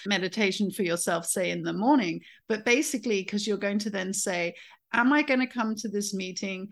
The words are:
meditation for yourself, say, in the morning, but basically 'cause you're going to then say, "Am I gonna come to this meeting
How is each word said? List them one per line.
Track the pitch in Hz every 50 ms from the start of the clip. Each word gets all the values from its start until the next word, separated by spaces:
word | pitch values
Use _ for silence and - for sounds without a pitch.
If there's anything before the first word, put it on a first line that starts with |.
| -
meditation | 196 202 185 185 185 - 220 208 190 190 - 208 185
for | 185 - 190
yourself, | 170 170 170 - 196 175 170 170
say, | - - 202 180 175
in | 175 170 165
the | 165 170
morning, | 180 208 262 302 262 196 170 165 170 - - - - _ -
but | 220 214 -
basically | 247 240 277 302 - - 240 - 247 208 190 190
'cause | - 208 208 208 214
you're | 202 190
going | 202 202 202 208
to | 208 220
then | 196 190 185 190 196
say, | - - 202 180 175 170 175 - - - - - - _ _ -
"Am | 226 240 262 294
I | 294
gonna | 294 285 262 254 254 247
come | - 240 220 220 220
to | 214 - 208
this | 196 208 202 - 202
meeting | 190 185 185 180 - 208 196 190 185 196 208